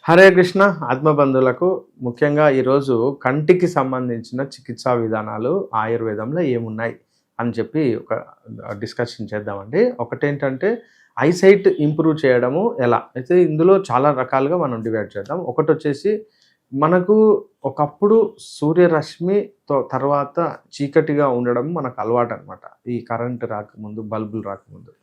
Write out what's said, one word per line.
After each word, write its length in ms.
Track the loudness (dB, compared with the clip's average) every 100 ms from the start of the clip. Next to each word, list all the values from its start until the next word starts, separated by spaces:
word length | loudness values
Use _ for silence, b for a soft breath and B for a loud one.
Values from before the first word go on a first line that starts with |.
| 6
హరే 220 | 8 10
కృష్ణ 320 | 8 2 4
ఆత్మబంధువులకు, 1200 | 2 2 -4 0 2 2 2 4 2 2 -2 -2 -8 _
ముఖ్యంగా 460 | -10 -2 0 4 4
ఈరోజు 720 | 4 2 0 2 0 0 -2
కంటికి 460 | -4 -2 2 2 4
సంబంధించిన 720 | 0 -2 -4 -4 -6 -8 -8
చికిత్సా 520 | -8 -10 -14 -6 -2
విధానాలు 760 | -2 -2 -4 -6 -6 -4 -4 -4
ఆయుర్వేదంలో 680 | -4 -2 -4 -4 -6 -6 -4
ఏమున్నాయి 560 | -2 -4 -6 -8 -8 -10 _ _ _ -8
అని 100 | -6
చెప్పి 460 | -4 -6 -2 -2 -4
ఒక 180 | -6 -8 -8 _ -20 -18 -14 -12
డిస్కషన్ 500 | -10 -8 -8 -8 -10
చేద్దామండి. 580 | -8 -8 -10 -6 -2 -2 -2
ఒకటేంటంటే, 840 | -10 -4 -4 -2 -6 -4 -4 -4 b b b -2
ఐసైట్ 480 | 0 4 6 6 4
ఇంప్రూవ్ 580 | 2 0 0 0 0 2
చేయడము 500 | 2 2 -2 -2 0
ఎలా? 220 | 0 0 -2 -14
అయితే 260 | 0 2
ఇందులో 360 | 2 4 4 4
చాలా 340 | 2 2 2
రకాలుగా 440 | 0 0 0 0 -2
మనం 260 | -2 -4
డివైడ్ 360 | -4 -4 -6 -10
చేద్దాం. 200 | -8 -8
ఒకటొచ్చేసి, 840 | -6 -2 0 0 0 -2 -2 -4 -6 _ _ _ _
మనకు 680 | -2 2 2 4 4 4 2 -2 _
ఒకప్పుడు 720 | -8 -4 -4 0 2 4 2 -6
సూర్యరశ్మితో 1500 | -20 -6 -2 2 4 2 -2 -6 -2 -2 -4 _ _ -4 -2
తర్వాత 640 | -4 0 -2 -2 -4 -6 -6 _
చీకటిగా 600 | -8 0 0 0 0 0
ఉండడం 460 | 0 0 -2 -2
మనకు 260 | -6 -6 -6
అలవాటు 340 | -2 0 -2
అనమాట. 540 | -6 -14 -20 -20 _ -10
ఈ 180 | -10 -6
కరెంట్ 340 | -8 -6 -8
రాకముందు, 580 | -8 -10 -12 -18 -16 -14
బల్బులు 400 | -10 -8 -8 -10
రాకముందు 480 | -12 -14 _ -20 -20 _